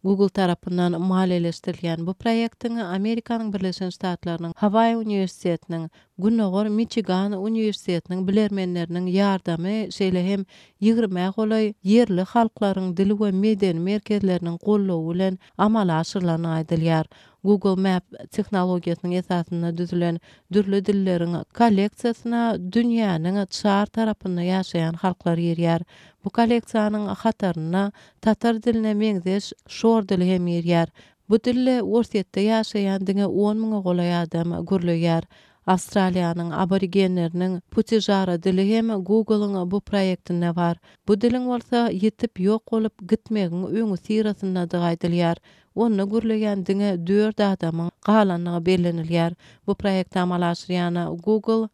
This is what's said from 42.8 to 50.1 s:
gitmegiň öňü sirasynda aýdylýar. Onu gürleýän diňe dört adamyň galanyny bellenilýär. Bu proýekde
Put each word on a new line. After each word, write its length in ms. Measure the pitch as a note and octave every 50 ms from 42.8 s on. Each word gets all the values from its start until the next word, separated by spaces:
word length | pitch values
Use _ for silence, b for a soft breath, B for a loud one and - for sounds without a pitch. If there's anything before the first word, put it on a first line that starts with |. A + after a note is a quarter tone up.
| A3 G#3+ _ - F#3+ F3
gitmegiň 580 | A3 - _ - A3 G#3+ F#3+ E3+ E3 F3+ F#3 -
öňü 280 | - A3 A3+ G#3+ F#3+
sirasynda 680 | F3 _ - G#3+ G#3+ G#3+ G#3+ G3+ - - F#3+ F#3 F#3 F3
aýdylýar. 720 | E3+ - F3 E3+ E3+ E3+ - - E3+ E3+ F3 F3 E3+ E3+ - b b b b b b b
Onu 300 | - A3+ A#3 G#3+ F#3+ G3
gürleýän 540 | G3 G#3+ A3+ A3 A3+ A3 G#3+ G#3+ G#3+ G3+ G3 F3+
diňe 400 | F3 G3 G3 G3+ G#3 F#3 F3 E3+
dört 340 | F3 G3 G#3 G#3+ G#3+ G#3+ -
adamyň 480 | G#3 G3 F#3+ - - E3 D#3+ E3 E3+ F3 _ _ _
galanyny 540 | - G#3 A3 G#3 G3 F3 E3+ F3 F3 F3 E3+ E3
bellenilýär. 640 | F3+ F#3 F3+ F3 F3 E3+ E3+ D#3+ E3 E3+ E3+ E3 E3+ F3 b b b b b b
Bu 60 | -
proýekde 480 | G3+ - - G#3 F#3+ F#3 F3+ -